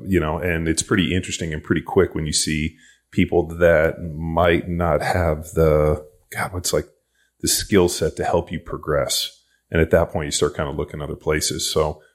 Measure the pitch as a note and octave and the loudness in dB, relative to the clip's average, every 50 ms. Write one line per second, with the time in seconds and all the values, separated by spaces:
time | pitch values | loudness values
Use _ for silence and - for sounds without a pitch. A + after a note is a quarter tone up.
0 | A#1 - F#2 E2+ D#2 D2+ E2 E2+ F2 F2+ E2 E2 D#2+ D#2+ D#2 - - - B2+ G2 | -4 0 2 2 2 0 -2 -2 -2 -2 -2 0 0 0 0 -2 0 0 0 0
1 | E2+ B1+ F2 F#2+ - - - - F2+ D#2+ D#2 D#2+ - - F2 D#2+ - - - F#2+ | 2 2 0 -2 -2 -4 -8 -6 -6 -6 -6 -6 -2 0 0 0 0 0 2 2
2 | F2+ - - D#2+ D#2 D2+ D2+ - - D#2+ D#2 D2+ D#2 E2 - _ _ - _ _ | 2 2 0 -6 -6 -4 -2 -2 -2 0 0 -2 -2 -4 -6 _ _ -20 _ _
3 | _ _ - G2 F2+ - - F2 E2 D#2+ E2 E2+ F2 E2+ E2 D#2 D#2+ E2 - - | _ _ 0 0 0 2 2 0 0 0 0 4 6 6 6 6 4 2 0 -4
4 | F2+ E2 D2+ D#2 E2 E2 E2 E2+ F2+ F2 E2+ - - F2 E2+ E2+ F2 E2 D2+ D2 | -10 -10 -8 -6 -6 -2 2 2 4 4 4 2 0 -2 -2 -2 0 0 0 0
5 | - - - F2+ F2 D#2+ D2+ D#2 D#2 - - E2 D#2+ D#2 D2+ D2+ D2+ D2+ D2+ - | 0 0 0 0 0 0 -2 -2 -6 -6 0 2 2 4 4 4 2 2 0 -2
6 | - - _ _ _ - - - F2 E2+ F2+ F2+ F2 - - D#2 - - _ _ | -4 -16 _ _ _ -14 -8 -6 -6 -6 -6 -6 -6 -2 -4 -4 -4 -6 _ _
7 | _ _ _ _ _ _ _ - - D#2 - - - - G#2 F#2+ F2 F2 - - | _ _ _ _ _ _ _ -6 -4 -2 -2 -2 0 4 4 6 6 4 2 0
8 | E2 D2+ - - F2 - - E2+ E2 - F2+ - - - - C#2 - D2+ D2 C#2+ | -4 -4 -2 -2 -4 0 0 0 -2 -2 -8 -10 -8 -8 -12 -10 -4 -2 0 0
9 | C2+ - - - - - - _ _ _ _ _ _ - - E2+ D#2+ - F2+ E2 | 0 0 -2 -4 -4 -6 -10 _ _ _ _ _ _ -2 2 2 4 4 4 2
10 | E2+ - - E2+ D2+ C#2+ - - E2+ D2 - - D#2 C#2+ D2 D2+ D2+ - - D2+ | 2 2 -2 -6 -6 -4 -2 -2 -2 -2 -2 -4 -6 -4 -4 -6 -6 -8 -8 -10
11 | D2 D2 D2 - - D#2+ D#2 D2+ - - D2 - - - - D#2+ D#2 D#2 D2+ - | -8 -10 -10 -8 -2 -2 0 0 0 -2 -4 -4 -6 -2 0 0 0 0 -2 -8
12 | _ _ | _ _